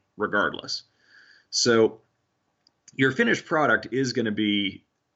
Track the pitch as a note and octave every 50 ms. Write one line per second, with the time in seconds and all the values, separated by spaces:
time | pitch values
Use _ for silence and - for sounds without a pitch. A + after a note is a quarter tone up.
0 | _ _ _ - G#2 F2+ G2+ G#2 F2+ D2+ - - - - - - - _ _ _
1 | _ _ _ - - _ - _ _ - - - - B2 A2+ A2+ A2 G#2+ - -
2 | _ _ _ _ _ _ _ _ _ _ _ _ _ _ _ _ _ - - -
3 | C3 C3 C3+ A3+ A#3 A#3 F3 - - - E3+ D#3 C#3+ A#2+ A2 G#2+ - - A#2 C3
4 | C3+ A#2+ A2 B2 A2 A2 G#2 G#2+ G#2+ G#2 G#2 G2+ G2 F#2+ G2 - _ _ _ _
5 | _ _ _